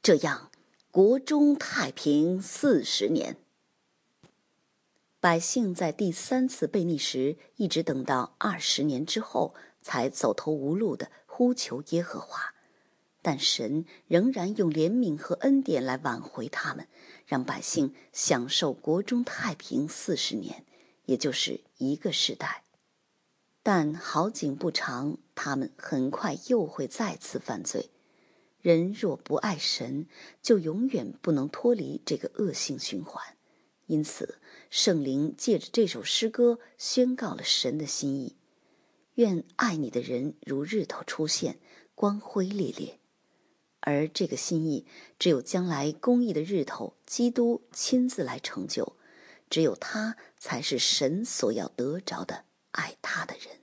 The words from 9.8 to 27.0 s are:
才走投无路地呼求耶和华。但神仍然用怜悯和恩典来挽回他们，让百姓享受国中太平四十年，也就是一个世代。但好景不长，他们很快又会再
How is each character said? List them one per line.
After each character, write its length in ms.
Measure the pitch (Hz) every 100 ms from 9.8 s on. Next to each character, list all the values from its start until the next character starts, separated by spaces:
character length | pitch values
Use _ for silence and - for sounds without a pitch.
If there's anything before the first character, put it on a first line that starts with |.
才 260 | - 131 127
走 240 | - 123
投 200 | 104 -
无 240 | 156 139 175
路 200 | 220 -
地 140 | - - _
呼 260 | - 247
求 300 | 247 - 123 151
耶 140 | 170
和 180 | 175 -
华。 340 | - - - - _ _ _ _ _ _
但 160 | 175 139
神 480 | - - 113 147 165 - _
仍 240 | 170 226
然 240 | 262 180
用 160 | 214 180
怜 200 | 156 160
悯 260 | 233 226 151
和 180 | - 175
恩 260 | 269 277
典 200 | 269 147
来 140 | 127 131
挽 240 | 143 123
回 260 | - - 117
他 280 | - 151
们， 120 | 135 - - - - _
让 160 | 135
百 180 | 127 131
姓 340 | - 170 135 - -
享 340 | - - 127 120
受 240 | - 156
国 300 | 131 - 165
中 220 | 202 240
太 300 | 247 - 226
平 340 | 156 - - 151
四 260 | - -
十 220 | 156 - 107
年， 300 | 87 - - _ _ _ -
也 100 | 127
就 160 | 147
是 300 | 120 - - _ _
一 180 | 131 151
个 160 | 196
世 220 | 143 -
代。 280 | - - - _ _ _ _ _ _ _ _ _ _
但 320 | - 190 151
好 340 | 165 - 156 185
景 260 | - 151
不 160 | 143 175
长， 460 | - - 123 143 - _
他 220 | - 147 139
们 160 | 131 -
很 320 | - 139 127
快 260 | - 196 151 -
又 180 | 247 160
会 200 | - 135
再 300 | -